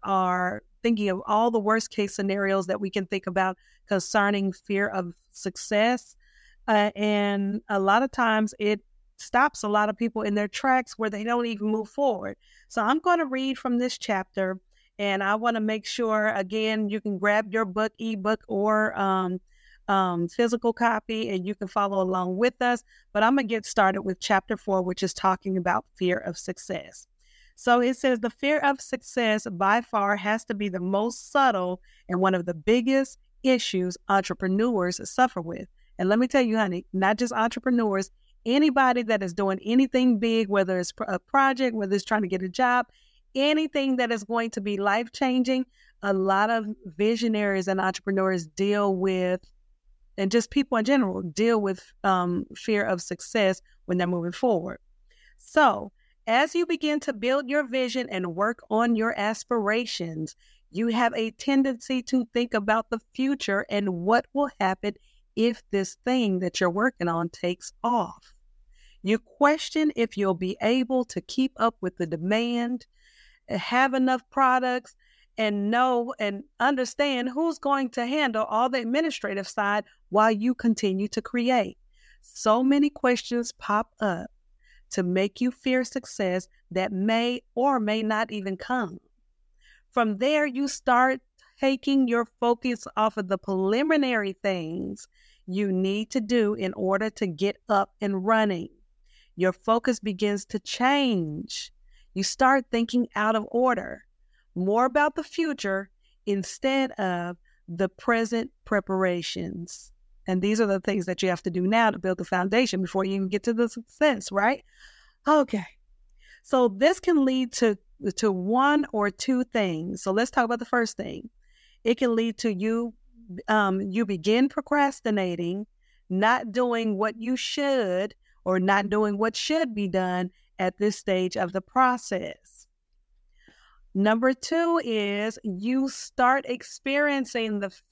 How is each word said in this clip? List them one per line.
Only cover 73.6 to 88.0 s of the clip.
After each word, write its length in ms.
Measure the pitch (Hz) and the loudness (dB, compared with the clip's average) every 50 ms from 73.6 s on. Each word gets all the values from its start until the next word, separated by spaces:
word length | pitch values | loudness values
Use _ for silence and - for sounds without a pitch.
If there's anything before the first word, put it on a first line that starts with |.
| - - 240 254 269 269 269 | -4 0 2 2 2 2 2
enough 340 | 262 254 262 254 247 - _ | 2 2 2 0 0 -4 _
products, 640 | - 285 269 254 254 254 254 254 247 254 247 - - _ _ _ _ _ _ _ _ | 0 2 4 4 4 2 0 0 -2 -4 -6 -10 -20 _ _ _ _ _ _ _ _
and 320 | - 220 214 208 202 202 208 | -2 -2 0 0 0 0 0
know 460 | 233 247 254 254 247 240 233 254 - | 2 2 2 2 2 0 -2 -4 -4
and 260 | - 214 202 202 196 - _ _ - | -4 -4 -4 -4 -6 -10 _ _ 0
understand 680 | 240 277 285 254 254 233 - - 285 285 262 240 247 254 | 0 2 2 0 -2 -2 -2 0 0 0 0 0 -2 -2
who's 300 | 247 294 330 330 302 - | -2 0 0 0 -2 -2
going 300 | - 277 277 277 269 240 | -2 0 0 0 0 -2
to 160 | - 254 233 | -4 -4 -4
handle 380 | 247 285 302 285 247 220 220 220 | -2 0 0 0 0 0 -2 -2
all 220 | - 214 220 247 | 0 0 0 0
the 120 | 254 262 254 | 2 0 -2
administrative 680 | 226 226 254 302 330 320 - - - 208 196 202 185 | -2 0 0 0 0 0 -2 -4 -6 -6 -4 -6 -6
side 360 | - - 220 202 202 208 214 - _ _ _ _ - | -6 -4 -2 -2 0 0 -2 -4 _ _ _ _ 0
while 220 | 185 208 214 226 | 2 4 4 4
you 240 | 220 202 220 254 240 | 4 2 0 0 0
continue 520 | - - 233 214 - 220 196 185 190 208 - | 0 2 0 2 2 0 0 0 0 -2 -4
to 120 | - 220 | -4 -6
create. 560 | - - - 240 233 254 254 233 190 - - _ _ _ _ _ _ _ _ _ | -6 -4 -4 -2 0 2 2 2 0 -2 -6 _ _ _ _ _ _ _ _ _
So 420 | - - - - - 220 214 247 262 | -20 -20 -8 -2 2 2 4 4 4
many 260 | 269 277 285 294 294 | 4 4 4 4 2
questions 640 | - - - 247 247 - - - 240 240 233 - | 0 0 0 0 2 0 -2 -4 -4 -4 -4 -6
pop 420 | - - - - 208 214 226 _ _ - | -10 -10 -4 -2 -2 -2 -2 _ _ -4
up 320 | 220 196 170 175 - - _ _ _ _ _ _ _ _ _ _ _ - | -2 -2 -2 -4 -6 -12 _ _ _ _ _ _ _ _ _ _ _ -8
to 120 | - 190 180 | -4 -2 -2
make 380 | 180 180 190 196 202 - - | 0 2 0 0 0 0 -2
you 100 | 247 247 | -2 -2
fear 320 | - - - 262 254 262 247 | -2 -2 -2 0 0 0 0
success 640 | - - 262 - - - - 196 180 180 185 - - _ _ _ - | -2 -6 -8 -8 -8 -6 -4 -2 0 -2 -2 -4 -8 _ _ _ -6
that 200 | 170 185 185 214 | -4 -4 -4 -2
may 500 | 196 185 202 220 226 233 240 240 247 247 - _ - | -2 -2 0 0 0 0 0 -2 -4 -6 -8 _ -4
or 260 | 233 254 285 269 233 | 0 2 2 2 2
may 220 | 214 208 214 226 | 0 0 -2 0